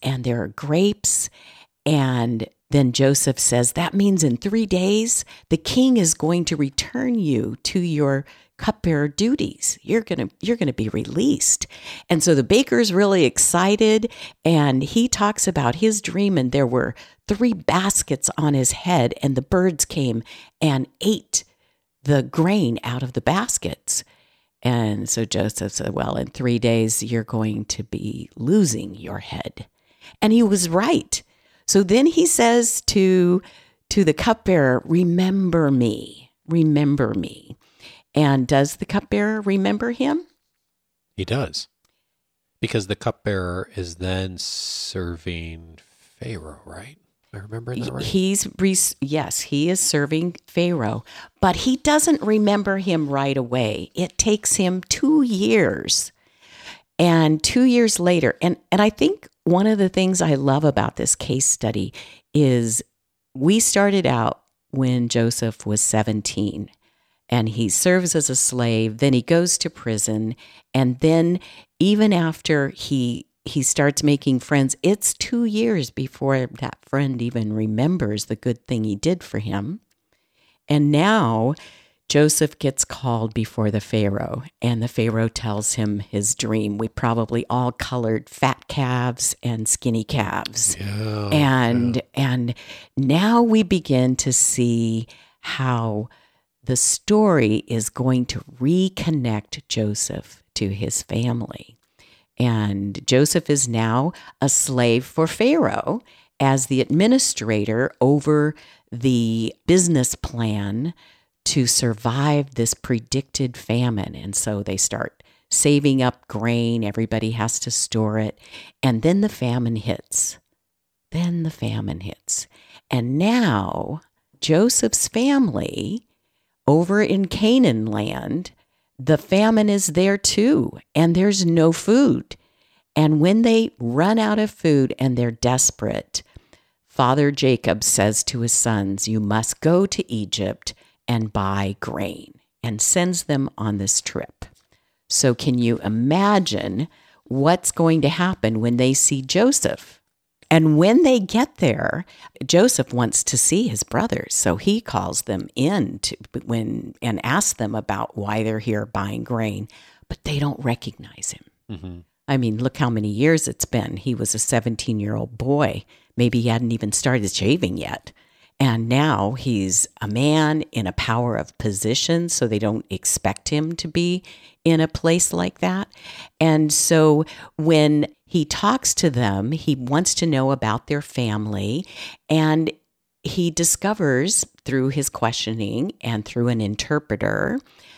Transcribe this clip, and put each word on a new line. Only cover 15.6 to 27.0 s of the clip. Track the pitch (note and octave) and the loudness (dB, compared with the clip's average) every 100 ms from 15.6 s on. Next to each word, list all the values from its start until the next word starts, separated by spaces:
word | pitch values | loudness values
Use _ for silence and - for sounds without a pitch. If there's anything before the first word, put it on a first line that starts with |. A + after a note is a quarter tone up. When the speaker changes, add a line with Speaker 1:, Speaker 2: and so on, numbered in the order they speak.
| A#2+ D3+ | 0 2
Speaker 1:
his | A3 G#3 | 0 0
dream, | - F3 G3+ E3+ | -4 -2 0 2
and | B2+ | 0
there | C#3 B2+ | 2 2
were | B2 A#2+ - - _ - | 2 -2 -4 -18 _ -4
three | G3+ B3 | 0 0
baskets | F#3+ - F#3 G3 - - C3+ - - | 0 0 0 0 -2 -2 -4 -4 0
on | D3+ | 2
his | C#3 B2 | 2 0
head, | - F3 F3 A#2+ - | -2 0 2 2 0
and | C#3 C3 | -2 -2
the | |
birds | C3+ F#3 F#3 D#3+ | 0 0 2 -2
came | - D#3+ B2+ A#2 - - - - | -4 -2 -2 -2 -6 -20 -18 -2
and | D#3+ C3+ - - | 0 0 -4 -4
ate | G3+ G#3 - - - _ _ _ _ _ | -2 -2 -2 -6 -6 _ _ _ _ _
the | C3+ C#3+ | 0 0
grain | B2+ - E3+ G#3 B2+ A2 | 0 0 2 2 0 -2
out | A#2 B2 | -6 -6
of | C3 | -6
the | - | -4
baskets. | - F#3 A#3+ - E2 - - - - _ _ _ _ _ | -2 -2 -2 -4 -6 -10 -8 -8 -8 _ _ _ _ _
And | B2 A#2+ A2 G#2 G#2 | -2 0 0 -2 -4
so | A2+ | -4
Joseph | A2 - G#2 - G2+ | -2 -2 -2 -4 -6
said, | - - | -6 -6
"Well, | - - - | -4 -4 -4
in | B2 | -6
three | - B2+ A#2 | -4 -2 0
days, | A#2 A2+ A2+ - | 2 2 0 -2